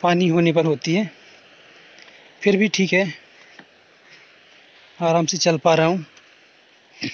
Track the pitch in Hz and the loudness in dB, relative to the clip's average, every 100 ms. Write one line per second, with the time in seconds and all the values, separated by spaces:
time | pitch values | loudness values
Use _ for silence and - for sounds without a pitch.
0 | 175 175 180 165 170 160 160 143 156 175 | 0 2 2 2 0 0 0 -2 -2 -2
1 | 208 - - - - - - - - - | -4 -8 -20 -20 -20 -20 -20 -20 -20 -20
2 | - - - - 202 190 208 - 190 185 | -20 -20 -20 -6 0 0 0 0 -2 0
3 | 190 - - - - - - _ _ _ | -2 -6 -20 -20 -20 -20 -20 _ _ _
4 | - - - - _ - - - - - | -20 -20 -20 -20 _ -20 -20 -20 -20 -6
5 | 170 165 160 180 175 160 175 165 160 185 | 0 0 0 -2 -2 0 2 2 2 -2
6 | 151 - _ _ _ _ _ _ _ - | -6 -20 _ _ _ _ _ _ _ -14
7 | - | -12